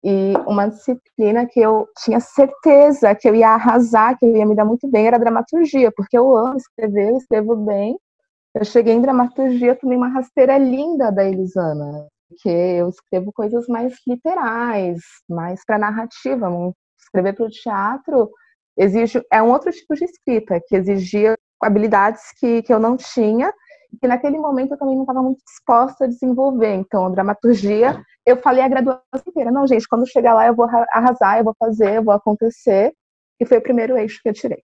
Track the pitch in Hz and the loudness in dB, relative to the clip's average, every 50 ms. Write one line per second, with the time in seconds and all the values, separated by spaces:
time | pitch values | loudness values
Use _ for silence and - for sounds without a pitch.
0 | - 196 196 196 190 196 196 - - - 208 202 202 214 214 - _ - 247 247 | -2 -2 -2 0 0 0 -2 -2 -2 -2 -2 -2 -2 -2 -4 -8 _ -6 -6 -6
1 | _ _ _ - 220 208 214 233 247 240 _ 247 226 220 220 214 214 - _ - | _ _ _ -2 0 0 2 0 -2 -2 _ 2 2 2 2 0 -2 -6 _ -8
2 | - - 220 240 233 - _ - 285 269 277 - - 320 285 285 285 294 285 277 | -6 -2 -2 -2 -4 -4 _ 2 2 2 2 -2 2 6 6 8 6 6 4 4
3 | - 208 208 208 - 247 208 226 226 220 220 226 220 240 226 247 240 226 233 220 | 2 2 2 2 2 2 4 6 6 4 4 4 2 2 2 2 2 2 2 2
4 | 214 233 262 247 - 233 233 220 214 208 214 208 214 214 226 240 - 277 247 208 | 2 2 0 2 2 2 4 4 2 2 2 2 0 0 0 -4 -4 -2 0 2
5 | 214 226 240 240 233 233 226 226 233 _ - 330 339 294 285 269 254 220 208 - | 2 4 2 2 2 0 0 -2 -4 _ 0 0 0 0 2 2 2 2 0 -2
6 | 196 - - 240 247 269 262 220 226 254 269 269 240 _ _ - 226 214 202 208 | -8 -2 0 2 4 4 4 2 2 -2 -4 -8 -10 _ _ -8 -6 -4 -2 -2
7 | 202 208 240 262 254 _ 240 220 214 220 233 214 208 214 202 196 202 214 262 381 | 0 0 -2 -2 -2 _ -4 -2 -2 -2 -4 -4 -2 -4 -4 -4 -4 -6 -6 -10
8 | _ _ _ _ _ _ _ _ _ _ _ - 214 202 - 240 233 233 226 233 | _ _ _ _ _ _ _ _ _ _ _ -8 -8 0 0 0 2 2 2 4
9 | 247 277 262 247 247 247 _ - 269 262 254 240 247 240 254 254 - 262 247 247 | 4 4 4 2 0 -2 _ -4 -2 -2 -2 0 0 0 0 0 -2 -2 -2 -2
10 | 247 247 254 269 247 _ _ 302 254 254 269 277 277 254 247 262 294 330 339 285 | -2 -2 -4 -6 -6 _ _ 2 2 4 4 2 2 0 0 -2 -4 -4 -2 -2
11 | 262 220 196 196 196 196 196 185 190 185 185 190 175 160 151 147 147 143 147 151 | -2 -2 0 0 0 0 -2 -4 -6 -4 -4 -4 -4 -4 -4 -6 -8 -10 -12 -14
12 | 147 _ _ _ _ _ 170 _ _ 196 170 170 175 185 180 175 175 180 180 _ | -16 _ _ _ _ _ -20 _ _ -2 -2 0 0 0 0 -2 -2 -4 -6 _
13 | _ _ - 185 180 202 - - 214 214 226 240 233 247 240 226 240 254 247 _ | _ _ -6 -6 -6 -6 -8 -8 -6 -4 -4 -6 -4 -4 -6 -6 -6 -8 -8 _
14 | _ 254 247 247 _ 320 359 381 285 226 226 233 240 240 226 202 190 180 175 170 | _ -8 -8 -6 _ -6 -4 -4 -4 -4 -4 -4 -6 -4 -4 -4 -4 -4 -6 -8
15 | - _ _ _ _ _ 175 170 165 175 185 185 _ - 214 208 208 208 214 226 | -12 _ _ _ _ _ -10 -10 -8 -10 -12 -12 _ -4 -2 -2 -2 -4 -4 -6
16 | 226 233 - - - 262 269 247 214 180 175 175 175 180 180 _ _ _ _ _ | -10 -10 -14 -10 -6 -6 -4 -4 -4 -4 -4 -4 -6 -8 -8 _ _ _ _ _
17 | _ _ - 196 180 196 196 - 233 220 214 - - 240 208 196 196 208 254 277 | _ _ -4 -2 -2 -2 -4 -4 -8 -8 -8 -12 -10 -8 -6 -4 -4 -4 -6 -8
18 | _ - 302 262 220 208 - _ _ _ _ _ _ _ _ - 190 202 185 226 | _ -2 0 0 0 0 -4 _ _ _ _ _ _ _ _ 0 0 0 2 0
19 | 226 226 - 254 - _ - 220 220 233 254 294 - 370 339 - _ _ 302 285 | -2 -2 -2 -6 -2 _ 0 2 4 2 2 0 -2 -6 -8 -8 _ _ -6 -6
20 | 349 359 - _ _ - 247 220 220 - 185 170 170 _ - 190 185 190 202 196 | -6 -8 -10 _ _ -4 -4 -4 -2 -4 -6 -6 -4 _ -2 -2 0 -2 -4 -4
21 | 185 180 - 208 208 220 226 - _ _ _ _ - 220 202 208 208 226 214 196 | -4 -4 -2 0 0 0 0 -2 _ _ _ _ -2 0 0 0 0 2 2 2
22 | 196 214 226 - - - - _ - 240 233 233 220 - 240 220 220 226 247 254 | 2 0 -2 -6 -16 -20 -10 _ -2 -2 -2 -2 0 0 0 2 2 0 -2 -4
23 | - - - 254 226 214 220 233 277 381 - _ _ _ - _ _ _ - - | -6 -8 -4 -2 0 0 0 0 -2 -2 -6 _ _ _ -20 _ _ _ -14 -4
24 | - 247 247 254 254 285 285 311 302 294 277 254 262 269 285 285 285 269 262 262 | -2 -2 -2 0 -2 -4 -4 -2 -4 -4 -4 -4 -4 -6 -6 -6 -4 -4 -2 -4
25 | 269 262 254 262 262 262 262 _ _ - - - _ - 240 233 247 269 - _ | -4 -4 -4 -2 -2 -2 -4 _ _ -20 -20 -12 _ 0 2 2 2 0 -2 _
26 | 277 262 240 240 - 254 247 247 269 277 262 240 220 214 202 185 190 _ - 202 | -4 -4 -4 -4 -4 -4 -2 0 -2 -2 0 0 -2 0 -2 -4 -6 _ -2 -2
27 | 185 185 185 196 190 202 208 - - 233 240 196 196 202 208 214 233 262 294 - | -2 -2 -2 -2 -2 -2 -4 0 2 2 2 2 0 -2 2 2 2 0 0 -4
28 | - _ _ _ _ 233 254 247 - 285 254 262 262 269 269 262 240 269 254 254 | -12 _ _ _ _ 2 2 4 4 2 2 2 2 2 0 0 0 -2 -2 -6
29 | _ _ - 269 _ 359 349 320 254 233 247 277 277 269 254 220 226 - - 233 | _ _ -12 -12 _ -8 -6 -4 -2 -2 0 0 2 2 0 0 0 -2 -2 -2
30 | 247 254 - 269 240 240 226 220 226 233 233 226 233 233 240 233 233 233 - 226 | -2 0 -2 0 2 4 4 4 4 2 2 2 0 0 2 0 0 0 0 0
31 | 233 254 247 247 214 190 208 226 226 220 214 _ 233 226 220 214 220 196 208 226 | 2 2 2 2 2 2 2 2 0 -2 -2 _ -4 -4 0 0 0 2 2 0
32 | 220 220 202 208 _ 220 214 214 226 226 233 _ _ 247 196 196 208 277 311 _ | 2 2 0 0 _ -2 -2 0 -2 -4 -4 _ _ 0 2 2 2 0 -2 _
33 | _ _ _ _ _ _ _ _ 240 240 254 226 240 - 254 240 226 226 254 247 | _ _ _ _ _ _ _ _ 2 2 2 2 2 0 -2 -2 0 -2 -2 -2
34 | 214 220 - - _ 233 214 - - 247 208 - _ _ | -2 -4 -8 -8 _ -6 -6 -6 -8 -10 -10 -10 _ _